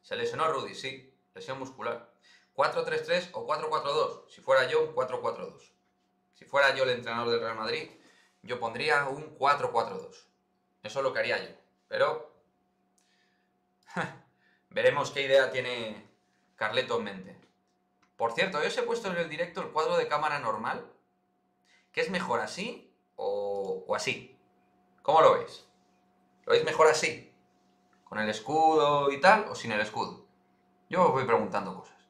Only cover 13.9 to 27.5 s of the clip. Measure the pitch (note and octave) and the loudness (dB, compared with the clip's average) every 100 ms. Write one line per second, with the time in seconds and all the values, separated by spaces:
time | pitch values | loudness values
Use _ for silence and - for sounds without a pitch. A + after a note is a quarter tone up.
13.9 | - D#3 - _ _ _ _ _ - B2 | -8 -8 -10 _ _ _ _ _ 2 2
14.9 | C#3+ C3+ C#3+ C3+ C3+ B2+ B2+ B2 A#2+ A2 | 2 -4 -4 4 4 4 0 -4 -6 -8
15.9 | G2+ - _ _ _ _ _ A2 A#2+ A2+ | -10 -18 _ _ _ _ _ -2 -2 0
16.9 | A#2 G#2+ F#2+ F#2 - _ _ _ _ _ | -2 -4 -10 -16 -20 _ _ _ _ _
17.9 | _ _ _ A2+ D3+ F#3+ D3 F3 - A#3 | _ _ _ -4 0 -2 0 -2 -2 -4
18.9 | A#3 G3 F3+ E3 D3+ E3+ F#3 D#3 D3+ D#3+ | -4 -4 -4 -4 -4 -6 -6 -6 -2 0
19.9 | F3 - D3 D3+ C#3+ A#2+ A2 A#2+ E3 - | 0 0 0 0 -2 -2 -4 -4 -6 -10
20.9 | _ _ _ _ _ _ _ _ _ _ | _ _ _ _ _ _ _ _ _ _
21.9 | - E3 F#3 - A#2 G#2+ - A3 - - | -4 -2 -2 0 -2 -2 -6 -10 -10 -18
22.9 | _ _ - G2+ G2+ G2+ G2+ F#2+ F#2 - | _ _ -6 -4 -2 -2 -4 -4 -6 -4
23.9 | G2+ - - - - _ _ _ _ _ | -2 -2 -6 -10 -20 _ _ _ _ _
24.9 | _ - D#3 D3 F#2+ - - - _ _ | _ 2 6 8 6 0 -14 -20 _ _
25.9 | _ _ _ _ _ - - - - D#3 | _ _ _ _ _ 2 2 2 6 6
26.9 | - D#3+ - - _ _ | 6 0 -4 -14 _ _